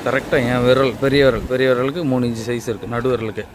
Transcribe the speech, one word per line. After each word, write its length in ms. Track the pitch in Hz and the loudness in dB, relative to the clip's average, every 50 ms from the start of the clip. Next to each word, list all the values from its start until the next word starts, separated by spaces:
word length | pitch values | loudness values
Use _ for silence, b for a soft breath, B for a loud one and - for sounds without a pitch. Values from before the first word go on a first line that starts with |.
| - | -2
கரெக்டா 340 | 123 120 135 135 - - 147 123 120 | 0 -2 -2 -2 0 0 0 0 0
என் 140 | 123 127 123 123 | 0 2 4 4
விரல், 240 | 127 131 135 131 113 104 | 4 4 4 0 0 0
பெரிய 200 | 131 139 131 143 139 135 | 0 2 4 4 4 4
விரல், 180 | 117 110 95 - | 4 2 -2 -4
பெரிய 160 | 127 127 131 131 | 0 2 2 2
விரலுக்கு 300 | 127 120 127 135 143 180 170 139 | 2 2 0 -2 -2 -4 -2 -2
மூணு 160 | 127 127 123 120 | 0 0 0 -2
இன்ச்சு 160 | 117 113 113 117 | -4 -4 -4 -4
சைஸ் 180 | 120 120 113 - | -4 -4 -4 -6
இருக்கு, 200 | 113 98 - 110 117 | -6 -6 -6 -6 -6
நடு 160 | 117 120 131 127 | -2 0 0 0
விரலுக்கு. 320 | 113 113 110 101 104 104 - - | 0 -2 -6 -6 -8 -12 -12 -14